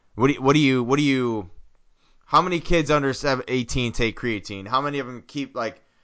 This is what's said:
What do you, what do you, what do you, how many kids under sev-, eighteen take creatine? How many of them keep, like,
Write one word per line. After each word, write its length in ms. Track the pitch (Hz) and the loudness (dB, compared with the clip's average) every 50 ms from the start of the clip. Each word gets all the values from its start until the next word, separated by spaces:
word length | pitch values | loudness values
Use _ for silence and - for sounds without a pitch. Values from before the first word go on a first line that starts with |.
| _ _ _ | _ _ _
What 120 | 104 117 139 | 0 2 2
do 40 | 139 | 2
you, 80 | - | 2
what 120 | 131 139 139 | 2 4 4
do 60 | 156 | 6
you, 240 | 151 135 131 127 120 | 6 4 4 2 2
what 140 | 117 139 147 | 2 2 2
do 60 | 151 | 2
you, 460 | 139 135 131 123 120 113 107 95 90 - - - - _ _ _ _ _ _ _ _ _ _ _ | 2 2 0 0 -2 -4 -4 -8 -10 -16 -20 -20 -20 _ _ _ _ _ _ _ _ _ _ _
how 160 | - - 151 | 2 2 2
many 180 | 175 185 175 170 | 2 2 -2 -4
kids 300 | - - 175 170 151 147 | 0 2 2 2 4 2
under 240 | 151 147 139 135 127 | 2 2 2 0 -2
sev-, 300 | - - 143 135 127 - - | -2 -2 -2 -2 -2 -2 -2
eighteen 440 | 127 131 120 - - 135 123 117 | -2 -2 -2 -2 -2 -2 -2 -2
take 280 | - - 120 113 107 - | -2 0 -2 -2 -2 -4
creatine? 480 | - 120 110 101 - - 104 98 95 101 | -4 -4 -4 -6 -6 -10 -12 -12 -8 -4
How 140 | 123 135 | -2 -2
many 160 | 143 147 143 139 | -2 -2 -4 -6
of 80 | 127 | -6
them 180 | 123 127 117 - - | -8 -12 -16 -18 -12
keep, 280 | - 147 135 - - | -10 -10 -10 -8 -6
like, 240 | 123 117 113 - - _ _ _ _ | -6 -6 -6 -8 -10 _ _ _ _